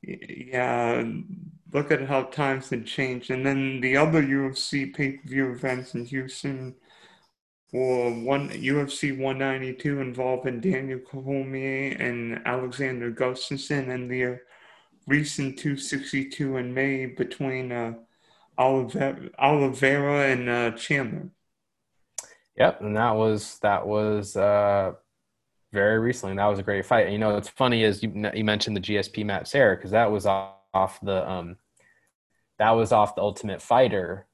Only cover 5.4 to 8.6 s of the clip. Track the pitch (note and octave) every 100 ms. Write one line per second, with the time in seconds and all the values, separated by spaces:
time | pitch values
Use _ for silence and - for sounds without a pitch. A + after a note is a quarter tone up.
5.4 | C3+ B2 C3+ B2+ B2+ A#2+ A#2+ C3+ C3 -
6.4 | C#3 C3+ C3 B2+ _ _ - _ _ _
7.4 | _ _ _ B2 C3 B2+ A#2+ A#2 A#2 C#3
8.4 | C#3+ -